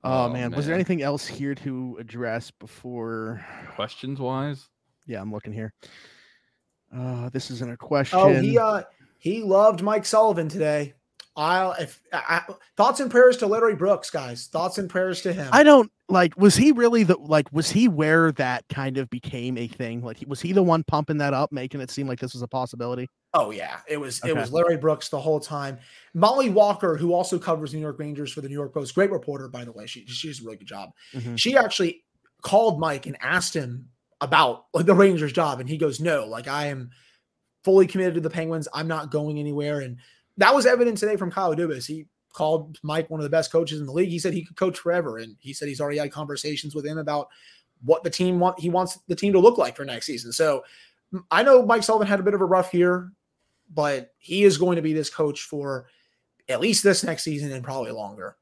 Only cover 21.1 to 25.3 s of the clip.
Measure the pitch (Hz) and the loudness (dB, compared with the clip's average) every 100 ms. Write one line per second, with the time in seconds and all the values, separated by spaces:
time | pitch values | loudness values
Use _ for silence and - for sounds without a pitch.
21.1 | 151 143 135 147 139 127 143 127 - 139 | -2 0 0 -2 -4 -8 -10 -10 -8 -8
22.1 | 123 127 127 120 131 127 123 120 123 127 | -8 -10 -10 -8 -6 -8 -8 -8 -8 -10
23.1 | _ _ 165 104 104 82 - - 151 135 | _ _ -2 -2 -6 -12 -14 -10 -10 -8
24.1 | 123 - 147 113 156 170 160 156 151 - | -8 -6 -4 -4 -2 0 0 -2 -2 -6
25.1 | 147 156 | -6 -2